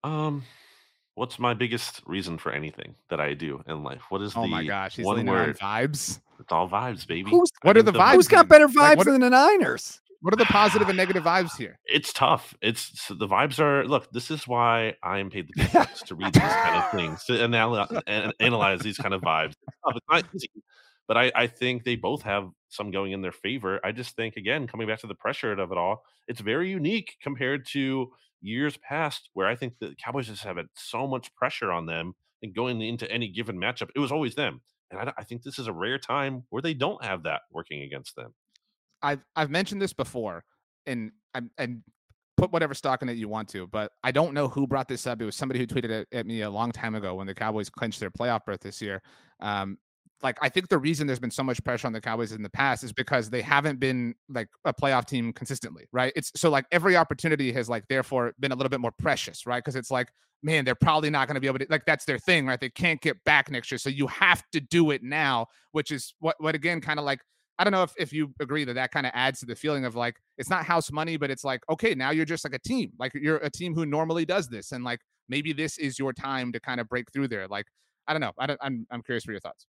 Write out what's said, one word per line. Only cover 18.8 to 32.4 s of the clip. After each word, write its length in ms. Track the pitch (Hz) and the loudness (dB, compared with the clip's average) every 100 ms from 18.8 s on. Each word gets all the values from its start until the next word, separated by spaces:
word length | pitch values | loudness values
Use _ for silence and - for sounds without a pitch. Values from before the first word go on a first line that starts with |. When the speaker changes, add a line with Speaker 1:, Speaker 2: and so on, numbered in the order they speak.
Speaker 1:
these 160 | 101 101 | -4 -4
kind 160 | - | -4
of 80 | 95 | -2
vibes. 300 | 85 80 80 73 | 0 0 0 -6
It's 140 | - - | -20 -6
tough. 100 | - 117 | -4 -4
It's 100 | - | 0
not 140 | 160 - | 0 0
easy. 140 | 190 - - _ _ _ _ - | -10 -12 -16 _ _ _ _ 0
But 80 | 110 | 2
I, 160 | 123 - | 4 2
I 100 | 120 | 0
think 380 | - 127 123 | 0 -2 -2
they 100 | 117 | -2
both 280 | 120 123 147 | -2 -2 -4
have 280 | 107 101 95 - _ | -2 -4 -4 -14 _
some 220 | - 104 | -10 -6
going 220 | 95 98 | -4 -4
in 100 | 98 | -4
their 80 | 92 | -8
favor. 480 | - 98 131 98 98 | -6 -6 -4 -4 -4
I 80 | 92 | -4
just 240 | 113 123 - | -6 -10 -8
think, 200 | 113 110 | -8 -6
again, 300 | 101 143 127 | -4 -4 -4
coming 220 | 113 110 | -6 -6
back 120 | 110 | -6
to 60 | 110 | -8
the 80 | |
pressure 380 | 98 110 139 120 | -6 -6 -4 -4
of 180 | 101 92 | -4 -2
it 80 | 90 | 0
all, 240 | 87 104 _ _ - | 0 -2 _ _ -14
it's 140 | 120 | -8
very 280 | 101 123 185 | -4 -2 -2
unique 460 | 190 151 220 180 - | -2 -2 -2 -6 -12
compared 420 | - 139 131 139 123 | -10 -6 -4 -4 -6
to 420 | 143 135 135 123 _ _ _ | -4 -2 -2 -4 _ _ _
years 360 | 95 117 147 - | -8 -4 -4 -6
past 520 | - 143 156 - - | -10 -4 -4 -6 -12
where 140 | - 95 | -2 -2
I 80 | |
think 240 | 120 131 - | -2 -6 -8
the 160 | 101 71 | -12 -10
Cowboys 220 | 113 131 117 | -8 -6 -8
just 160 | 104 | -10
have 140 | 104 87 | -10 -10
had 100 | 82 | -12
so 320 | - - 117 135 | -14 -10 -6 -4
much 260 | 131 - _ | -6 -8 _
pressure 340 | 127 - 104 | -4 -2 -4
on 160 | 87 82 | -2 -4
them 280 | 82 85 90 _ _ | -6 -8 -12 _ _